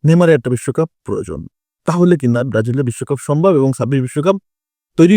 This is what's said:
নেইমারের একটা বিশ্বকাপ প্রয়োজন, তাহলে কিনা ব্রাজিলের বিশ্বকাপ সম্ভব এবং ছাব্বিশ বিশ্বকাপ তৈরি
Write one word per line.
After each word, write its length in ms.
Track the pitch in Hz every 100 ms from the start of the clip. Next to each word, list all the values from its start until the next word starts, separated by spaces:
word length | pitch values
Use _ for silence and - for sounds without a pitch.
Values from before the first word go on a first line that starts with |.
নেইমারের 300 | 143 170 175 151
একটা 120 | 123
বিশ্বকাপ 340 | 123 - 131 165 _ -
প্রয়োজন, 340 | 104 - 76 - _ _ _ -
তাহলে 260 | 170 180 165
কিনা 200 | 127 120 131
ব্রাজিলের 320 | 110 113 123 131
বিশ্বকাপ 280 | - - 139 -
সম্ভব 240 | 147 185 160
এবং 100 | 135 131
ছাব্বিশ 220 | 120 139 127
বিশ্বকাপ 300 | - 160 196 _ _ _ _ _ -
তৈরি 180 | 170